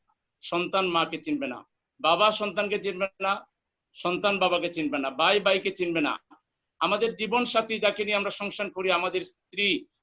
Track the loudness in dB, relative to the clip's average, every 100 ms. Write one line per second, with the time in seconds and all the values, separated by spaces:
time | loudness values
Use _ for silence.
0 | _ _ _ _ -4 -2 0 0 2 2
1 | 0 -2 -4 -4 -4 -8 -14 _ _ _
2 | 2 4 4 4 -2 -2 -2 -2 -4 -4
3 | -6 -4 -2 -2 -6 _ _ _ _ -6
4 | -2 0 0 2 2 2 0 -2 -2 -2
5 | -4 2 4 4 4 2 0 -4 -2 0
6 | -2 -4 _ -20 _ _ _ -2 0 2
7 | 0 -2 -2 0 2 0 0 0 0 0
8 | 0 0 0 -4 -6 -6 -6 -4 0 2
9 | 0 -2 -6 -12 -12 -2 0 0 -4 _